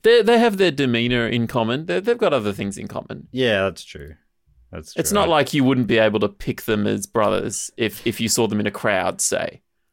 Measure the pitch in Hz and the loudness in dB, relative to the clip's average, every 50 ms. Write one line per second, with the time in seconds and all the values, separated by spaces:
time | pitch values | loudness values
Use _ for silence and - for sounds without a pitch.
0 | - 220 233 240 208 220 240 233 240 233 202 190 196 175 139 143 139 127 117 117 | 4 4 6 6 6 6 4 6 4 4 4 2 2 2 2 2 0 2 2 2
1 | 117 120 123 120 117 113 120 120 117 110 - 123 113 110 120 143 165 175 175 185 | 2 2 0 0 0 0 0 0 -2 0 0 0 0 0 -2 -4 -4 -4 -4 -2
2 | 196 233 240 240 226 180 147 127 104 104 98 104 101 101 98 - - 113 - - | 0 0 0 2 2 2 2 2 0 -2 -4 -4 -6 -8 -8 -8 -12 -10 -10 -10
3 | - - - - - - - 127 131 120 107 98 95 95 90 - - - - 76 | -10 -10 -14 -16 -14 -10 -4 0 0 2 2 2 0 -2 -4 -6 -16 -18 -18 -18
4 | 73 76 80 _ _ _ _ _ _ _ _ _ _ - - 82 78 - - - | -18 -18 -20 _ _ _ _ _ _ _ _ _ _ -16 -16 -16 -14 -12 -6 -4
5 | 160 - 202 208 196 170 165 147 143 - - 147 131 127 135 127 120 104 120 113 | -4 0 0 0 2 2 2 2 2 2 2 2 4 4 4 2 2 2 4 4
6 | 110 110 104 107 104 101 - - - - 120 - - - 107 104 104 104 104 104 | 4 4 2 2 0 -2 -4 -6 -8 -6 -6 -6 -2 -2 -2 0 0 0 -2 -4
7 | 98 - - 113 104 104 98 95 - 113 101 - - - - - 117 104 - - | -4 -4 -2 0 0 2 0 -2 -4 -4 -6 -8 -10 -10 -6 -4 -4 -4 -4 -4
8 | - - - - 113 107 - - 117 104 107 107 101 104 101 - - 113 101 92 | -6 -6 -4 -2 -2 -2 0 0 0 0 0 -2 -2 -2 -4 -2 -2 0 0 0
9 | 90 92 92 - - - - - 80 82 - - _ _ _ _ _ _ | 0 -2 -2 -2 -4 -2 -2 -2 -4 -6 -10 -14 _ _ _ _ _ _